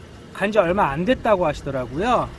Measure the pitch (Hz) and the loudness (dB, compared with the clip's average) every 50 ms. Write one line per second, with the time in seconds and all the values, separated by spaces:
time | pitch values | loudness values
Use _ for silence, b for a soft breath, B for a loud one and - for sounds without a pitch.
0 | - - - - - - - - 190 208 208 214 180 165 180 214 180 143 139 160 | -20 -20 -20 -20 -20 -18 -8 -6 -4 2 2 4 4 4 4 2 2 2 0 0
1 | 180 233 254 - - 233 208 180 175 151 143 - - 143 135 131 123 113 127 156 | 0 0 0 0 2 2 2 2 2 0 -2 -2 -6 -6 -6 -4 -6 -6 -4 -2
2 | 208 254 233 175 143 117 - | 0 2 2 0 0 -2 -8